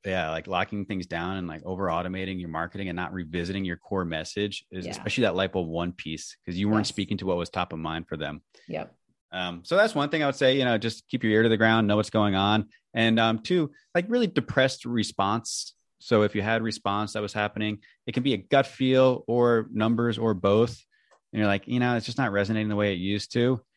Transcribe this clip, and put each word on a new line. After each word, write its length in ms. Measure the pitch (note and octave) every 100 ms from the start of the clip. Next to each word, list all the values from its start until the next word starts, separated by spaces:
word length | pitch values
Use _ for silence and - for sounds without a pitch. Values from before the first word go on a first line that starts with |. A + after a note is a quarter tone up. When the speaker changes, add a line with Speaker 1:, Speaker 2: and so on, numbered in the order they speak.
| G2+
Speaker 1:
yeah, 240 | F#2 D#2+
like, 140 | D#2+ -
locking 380 | F2+ G2 G#2 F#2+
things 220 | G2 F2
down 300 | E2+ F2 F#2+
and, 100 | F2
like, 140 | D#2 E2+
over 200 | F#2 F#2+
automating 540 | E2 F2+ F#2 F#2 F#2
your 100 | E2+
marketing 400 | D#2+ E2+ G2 F#2+
and 60 | F2
not 160 | F2
revisiting 500 | F#2 D#2+ E2+ E2+ G2
your 140 | F#2 E2+
core 260 | - G2
message, 640 | F2 D#2+ D#2 - G#2 G#2 -
is 140 | F#2 F2+
Speaker 2:
Yeah. 60 |
Speaker 1:
especially 300 | - - -
that 120 | A2 F2+
light 180 | F#2+
bulb 140 | F#2 E2
one 240 | E2 F2
piece, 420 | - E2 D#2 - - -
'cause 120 | F2+
you 100 | G2+
weren't 140 | G#2+ G#2
Speaker 2:
Yes. 40 |
Speaker 1:
speaking 280 | - F#2+ G2
to 60 | F#2+
what 120 | F2
was 120 | E2+
top 220 | - F2
of 80 | E2
mind 280 | D#2+ D#2+ D#2+
for 80 | D#2+
them. 240 | D2+ D2+ - _ -
Speaker 2:
Yep. 260 | D#2+ - _ _ _ _
Speaker 1:
Um, 320 | F#2 F2+ F2 -
so 100 | F3+
that's 180 | G#3+ D#3+
one 140 | C#3+
thing 120 | D#3+
I 20 | C#3+
would 100 | C3+
say, 220 | C3+ C3+
you 80 | B2+
know, 120 | A2
just 300 | A2+ - -
keep 160 | B2+
your 80 | A2+
ear 120 | G#2+
to 60 | A2+
the 80 | A2
ground, 300 | A2+ A2+ G#2
know 80 | G#2
what's 120 | G#2
going 260 | A2+ G#2 F#2+
on. 320 | G2 G#2+ G#2+ _ _
And, 260 | A2+ A2+ A2+
um, 200 | A2+ A2+
two, 320 | - F3+ D3 - _ F3+
like, 100 | F#3+
really 180 | A#3+ G#3+
depressed 560 | - - - C3 - A#2+
response. 880 | A#2+ G#2+ - G2 A2 - - - - _ _
So 240 | - A2+
if 120 | G#2 G#2
you 60 |
had 200 | G2+ A2+
response 520 | A2+ G#2 G2+ G2+ G#2+
that 80 | G#2+
was 120 | G#2
happening, 460 | G#2+ G#2 - G#2+ G#2+ - _ -
it 80 |
can 100 | A#2+
be 100 | C3+
a 40 | G#2+
gut 300 | - C#3+ C3+
feel 560 | - C3 C3 C3 B2 -
or 400 | A#2+ A#2+ A#2 G#2
numbers 460 | G#2+ A2 A#2 A#2+ G#2+
or 160 | A2+
both. 380 | G2 G2 G#2 A#2+ - _ _ _ _ _
And 80 | G#2
you're 80 | G#2+
like, 200 | G2 -
you 120 | B2
know, 160 | B2 A#2+
it's 100 | A2+
just 120 | A#2+
not 140 | B2
resonating 380 | G2+ G2 A2 G#2+
the 60 | G#2
way 160 | G#2
it 40 | F#2
used 320 | F#2+ G2+ -
to. 280 | B2 A#2+ B2+ -